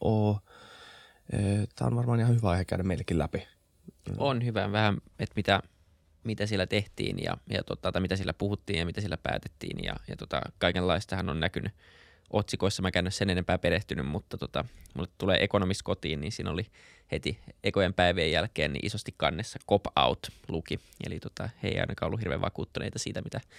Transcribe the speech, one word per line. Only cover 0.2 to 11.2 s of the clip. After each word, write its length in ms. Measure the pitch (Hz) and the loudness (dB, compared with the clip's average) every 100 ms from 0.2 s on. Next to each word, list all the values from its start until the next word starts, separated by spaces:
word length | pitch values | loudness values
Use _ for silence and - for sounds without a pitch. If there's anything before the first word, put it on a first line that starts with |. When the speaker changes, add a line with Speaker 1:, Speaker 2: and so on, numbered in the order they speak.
| 104 101 - - - - - - - _ - | 4 2 -2 -20 -20 -20 -20 -20 -20 _ -6
Speaker 1:
öö, 300 | - 101 101 101 | -2 2 2 0
tää 120 | - 123 | 0 0
on 100 | 120 | 2
varmaan 240 | 120 117 | 2 4
ihan 160 | 117 117 | 4 4
hyvä 140 | 107 | 4
aihe 140 | 87 | 2
käydä 180 | 90 90 | 2 0
meillekin 360 | 92 87 - 82 | 0 0 0 0
läpi. 280 | 76 - - _ _ _ - - - 98 | 0 -2 -8 _ _ _ -20 -14 -8 -2
Speaker 2:
On 260 | 139 127 | 0 0
hyvä 280 | 120 107 98 | 0 0 2
vähän, 260 | 104 107 101 - - | 4 4 2 -4 -6
että 140 | - - | -6 0
mitä, 260 | 98 98 - _ _ _ _ _ | 4 4 2 _ _ _ _ _
mitä 220 | 117 104 104 | -6 -2 0
siellä 200 | 104 92 | 0 2
tehtiin 560 | 104 104 - 101 95 | 0 0 -4 -4 -2
ja, 140 | 85 87 - | -4 -4 -4
ja 140 | 95 | -4
tota, 280 | - - 95 | -4 -4 -2
tai 100 | 92 | 0
mitä 140 | 92 95 | 0 0
siellä 180 | 92 | -2
puhuttiin 440 | 85 101 101 - 87 | -2 -2 -2 -2 -2
ja 80 | 85 | -2
mitä 140 | - | -4
siellä 160 | 101 - | -4 -4
päätettiin 680 | - - - - - - | -2 -4 -4 -12 -10 -6
ja, 120 | 50 - - | -6 -6 -8
ja 80 | - | -10
tota, 240 | - 73 - - | -6 -4 -4 2
kaikenlaistahan 720 | 90 87 90 85 - 95 | 2 4 2 2 0 -4